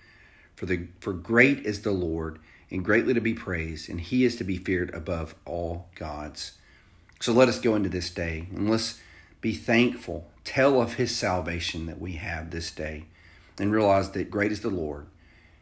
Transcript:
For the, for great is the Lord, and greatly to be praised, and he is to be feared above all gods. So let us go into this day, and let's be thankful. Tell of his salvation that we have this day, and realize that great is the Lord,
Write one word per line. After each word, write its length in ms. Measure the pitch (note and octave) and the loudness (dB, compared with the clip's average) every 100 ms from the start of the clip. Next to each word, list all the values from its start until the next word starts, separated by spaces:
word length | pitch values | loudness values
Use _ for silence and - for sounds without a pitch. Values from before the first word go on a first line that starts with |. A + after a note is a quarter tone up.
| - - - _ - - | -20 -20 -20 _ -20 -10
For 100 | F2 | -4
the, 220 | F2 F2 - | -4 -4 -10
for 140 | G#2+ | -6
great 520 | F2 F#2+ A#2 C3+ C#3 G#2+ | -6 2 6 6 4 -2
is 160 | G2 | -4
the 100 | A2 | -2
Lord, 480 | F#2+ F2 E2 D#2+ D#2+ - - - | 0 0 -2 -4 -8 -16 -20 -10
and 160 | F#2 F2 | -4 2
greatly 280 | A2 A#2+ | 4 4
to 80 | A#2 | 2
be 120 | A2+ | 0
praised, 560 | A2 - E2+ D#2+ D#2 - | -2 -4 -6 -6 -8 -8
and 100 | F2 | -8
he 240 | E2+ B2+ | -2 2
is 120 | B2 A#2 | 2 2
to 60 | |
be 140 | F#2+ F2+ | -4 -4
feared 360 | - F2+ F2+ | -2 -2 -2
above 420 | E2 D#2+ E2 D#2+ - - | -6 -4 -4 -6 -10 -10
all 440 | E2+ E2+ F2 - - | -6 -6 -6 -10 -12
gods. 580 | D#2 D2 D2+ - - - _ - _ _ _ - | -10 -10 -10 -10 -14 -14 _ -20 _ _ _ -6
So 140 | - | 2
let 160 | A#2 B2+ | 8 8
us 100 | A2+ | 6
go 160 | A#2+ G#2+ | 2 2
into 140 | G2 | 2
this 200 | F2+ E2+ | -2 -4
day, 380 | - E2 D#2+ F2 | -4 -6 -6 -8
and 160 | F2+ G#2 | -2 2
let's 300 | A2 - - - - - _ | 2 0 -4 -14 -20 -20 _
be 120 | A2+ | -4
thankful. 760 | A2 - A#2 A#2+ - - E2 - - | -2 2 4 4 2 -8 -8 -10 -16
Tell 380 | - - C3+ C3 | -6 2 4 6
of 120 | A2+ | 2
his 220 | - A#2 - | 0 -2 0
salvation 680 | G#2 F2+ E2 E2+ - E2 E2 | 0 0 -2 -4 -6 -6 -8
that 120 | D#2+ | -8
we 140 | F2+ | -8
have 380 | D#2+ - E2 D#2+ | -8 -6 -8 -8
this 200 | E2 - | -8 -8
day, 340 | - D#2 D#2 D#2+ _ - - - - | -8 -8 -8 -14 _ -20 -20 -18 -4
and 120 | G2 | 0
realize 400 | A2 G2+ G2 F#2 | 4 6 4 2
that 200 | G2 F2 | -4 -4
great 200 | G#2 G#2 | -2 0
is 100 | G#2 | -2
the 80 | A2+ | -4
Lord, 380 | F#2 D2+ D2 D2+ - - _ - _ | -4 -4 -6 -12 -20 -20 _ -20 _